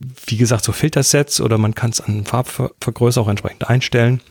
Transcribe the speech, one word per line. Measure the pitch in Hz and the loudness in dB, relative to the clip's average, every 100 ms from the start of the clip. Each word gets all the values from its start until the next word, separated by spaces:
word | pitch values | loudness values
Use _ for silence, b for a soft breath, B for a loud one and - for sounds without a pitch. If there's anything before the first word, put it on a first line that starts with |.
| 131 131 - | -16 -14 -6
wie | 110 | 0
gesagt, | 117 117 | 2 2
so | - | -2
Filtersets | 107 156 151 135 143 143 - | -2 0 0 2 2 2 0
oder | - 110 | 2 2
man | 107 | 2
kann's | 107 120 - | 0 -2 -2
an | - 104 | -4 -4
Farbvergrößer | 104 117 127 - 127 - - 117 120 120 | -2 -4 -4 -4 -6 -4 -8 0 2 2
auch | 104 | 0
entsprechend | 101 - - - | -2 -4 -8 0
einstellen. | 123 - 123 117 127 - | 0 2 2 2 2 -4